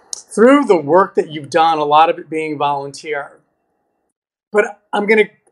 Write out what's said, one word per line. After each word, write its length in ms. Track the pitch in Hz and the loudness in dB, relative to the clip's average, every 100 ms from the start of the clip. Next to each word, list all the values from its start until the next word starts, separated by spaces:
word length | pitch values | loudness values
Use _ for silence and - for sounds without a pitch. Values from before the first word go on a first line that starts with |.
| - | -18
through 520 | - - - 233 285 233 | -18 -8 2 4 4 4
the 120 | 180 | 0
work 380 | 139 175 190 - | 2 0 2 -2
that 140 | 160 | -6
you've 200 | 151 135 | -8 -4
done, 280 | 160 165 160 | 0 0 0
a 60 | 147 | 2
lot 240 | 151 160 | 2 2
of 100 | 165 | 0
it 100 | 160 | -8
being 280 | 156 156 143 | -8 -6 -4
volunteer. 800 | 143 143 143 139 160 147 143 _ _ _ _ _ _ _ _ _ _ _ _ | -4 -4 -8 -14 -10 -10 -10 _ _ _ _ _ _ _ _ _ _ _ _
But 300 | 208 208 - - | -2 -2 -6 -10
I'm 120 | 208 202 | -6 0
gonna 220 | 220 208 _ _ | 2 0 _ _